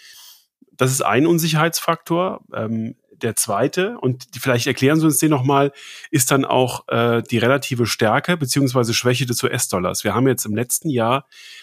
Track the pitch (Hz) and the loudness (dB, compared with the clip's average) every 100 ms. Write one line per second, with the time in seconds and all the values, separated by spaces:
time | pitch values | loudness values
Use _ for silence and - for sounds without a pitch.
0 | - - - - _ _ _ - 131 131 | -20 -20 -20 -20 _ _ _ -2 -2 0
1 | - 113 165 170 165 156 165 - - 165 | 0 2 4 2 2 0 0 0 -4 -4
2 | - 170 190 - - - 110 113 113 135 | -2 -2 -2 -6 -10 -8 -6 -6 -6 -12
3 | _ _ 117 - - 101 143 - 196 240 | _ _ -4 -2 -2 0 0 0 -4 -2
4 | 127 127 - - 135 120 135 123 131 160 | -2 -4 -10 -6 0 0 0 2 2 4
5 | 156 139 156 143 131 139 143 - - - | 2 2 2 2 2 2 2 -2 -18 -20
6 | - 143 - 139 - 127 127 - - 120 | -2 -2 2 2 2 2 2 -2 -2 0
7 | 117 117 113 117 117 139 - 120 110 - | 2 0 0 0 2 2 0 -2 -2 2
8 | 110 127 - 175 131 143 139 127 113 113 | 2 2 0 -2 0 0 2 2 0 0
9 | 123 127 123 120 127 120 - 95 90 92 | 0 0 -2 -2 -2 -2 -2 -2 -2 -2
10 | 104 101 131 120 107 104 120 - 160 123 | -2 2 2 0 -4 -4 -4 -4 -2 -2
11 | 113 135 - - - - | 0 -2 -4 -20 -20 -20